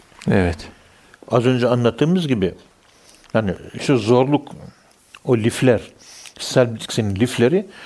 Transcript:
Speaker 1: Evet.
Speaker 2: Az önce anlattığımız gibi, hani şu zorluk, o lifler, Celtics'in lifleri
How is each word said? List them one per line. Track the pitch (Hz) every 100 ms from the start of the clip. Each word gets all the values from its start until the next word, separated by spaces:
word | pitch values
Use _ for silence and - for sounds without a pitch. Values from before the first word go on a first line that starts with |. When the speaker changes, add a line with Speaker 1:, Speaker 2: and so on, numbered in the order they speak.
| - - -
Speaker 1:
Evet. | 110 90 82 - - _ _ _ - -
Speaker 2:
Az | 120 120
önce | 127 117
anlattığımız | 120 120 - 147 185 160
gibi, | 120 92 - - _ _ _ _ - _
hani | 113 104 87 - -
şu | - 131
zorluk, | 101 123 131 147 - - - - _ _ - -
o | - 120
lifler, | 110 - 127 110 - - - - - -
Celtics'in | - 135 123 110 - - 107 95
lifleri | 123 - 120 180 202 -